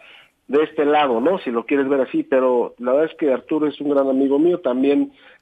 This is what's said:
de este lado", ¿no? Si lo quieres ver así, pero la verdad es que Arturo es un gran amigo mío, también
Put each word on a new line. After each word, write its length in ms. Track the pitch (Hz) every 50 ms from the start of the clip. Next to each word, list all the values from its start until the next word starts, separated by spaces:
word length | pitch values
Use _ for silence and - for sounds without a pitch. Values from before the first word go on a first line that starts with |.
| - - - - - _ _ _ _ -
de 140 | 123 147 156
este 200 | 151 - 160 147
lado", 360 | 143 151 151 147 135 120 113
¿no? 180 | 127 165 196 185
Si 100 | - 135
lo 140 | 117 117 110
quieres 220 | - 147 139 139 131
ver 120 | 143 135
así, 220 | 127 - - 160 151
pero 500 | - 139 131 131 127 123 120 107 - - -
la 140 | 120 123 131
verdad 180 | 143 160 156
es 60 | - -
que 140 | 165 143 127
Arturo 340 | 117 - - 160 151 151
es 140 | 147 - -
un 100 | 143 147
gran 180 | 143 139 135 135
amigo 300 | 131 131 139 135 139 143
mío, 220 | 160 175 175 170
también 520 | - 131 123 127 131 139 143 143 139 139 - _ - - - _